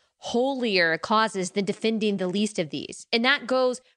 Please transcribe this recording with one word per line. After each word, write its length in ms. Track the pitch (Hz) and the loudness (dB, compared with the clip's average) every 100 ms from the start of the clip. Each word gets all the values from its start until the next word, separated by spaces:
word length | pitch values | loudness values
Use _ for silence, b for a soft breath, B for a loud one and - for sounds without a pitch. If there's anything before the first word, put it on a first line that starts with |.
| b b | b b
holier 760 | - 240 262 269 240 185 165 165 | -4 0 0 0 0 2 4 2
causes 540 | - 220 220 196 185 | 2 2 2 0 -2
than 140 | 208 202 | -2 -2
defending 520 | 202 226 226 214 196 | -2 -2 0 0 0
the 100 | 185 | -2
least 300 | 196 208 - | 0 0 -2
of 140 | 156 | -4
these. 340 | 151 - - - | -6 -10 -14 -4
And 120 | 226 247 | 0 2
that 200 | 285 240 | 2 0
goes 360 | 254 254 247 b | 0 0 -2 b